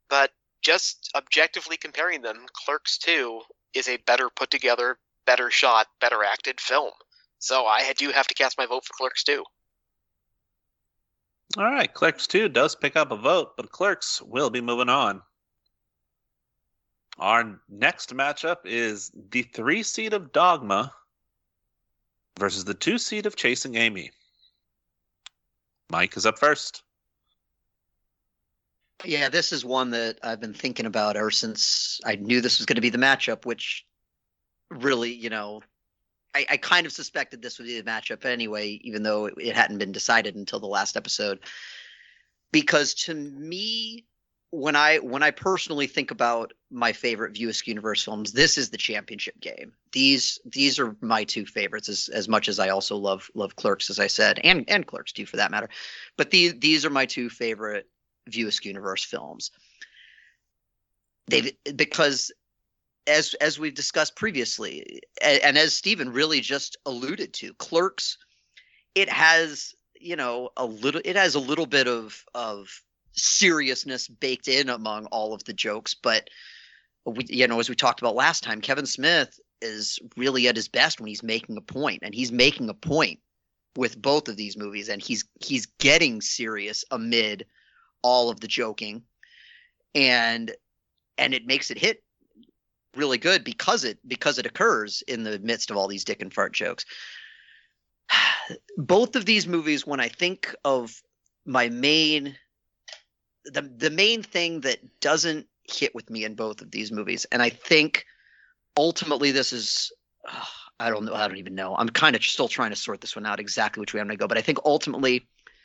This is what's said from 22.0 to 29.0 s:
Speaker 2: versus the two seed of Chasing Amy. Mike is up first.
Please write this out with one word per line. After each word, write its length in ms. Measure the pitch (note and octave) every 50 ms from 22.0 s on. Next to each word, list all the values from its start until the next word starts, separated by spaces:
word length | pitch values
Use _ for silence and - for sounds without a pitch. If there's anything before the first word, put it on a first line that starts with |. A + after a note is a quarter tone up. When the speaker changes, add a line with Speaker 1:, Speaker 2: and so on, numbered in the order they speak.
| _ _ _ _ _ _ - G2
Speaker 2:
versus 260 | G2+ G2 F#2+ G2 F2+
the 100 | G2+ G2
two 220 | - - E3+ A3+ A#3
seed 280 | - - A3 G#3 G3+
of 100 | G#3 -
Chasing 380 | - - A#2+ B2 - - C3+ A#2
Amy. 360 | A2+ A#2 A2+ G#2 F#2 A#1+ - _ _ _ _ _ _ _ _ _ _ _ _ _ _ _ _ _ _ _ _ _ _ - - _ _ _ _ _ _ _ _ _ _ _ -
Mike 260 | E2 E2+ F#2 - -
is 80 | G2 G2
up 140 | A2 G#2+ -
first. 440 | D3 D3+ C#3+ - - - - - _ _ _ _ _ _ _ _ _ _ _ _ _ _ _ _ _ _ _ _ _ _ _ _ _ _ _ _ _ _ _ _ _ _ _ _ _ _ _ _ _ _ _ -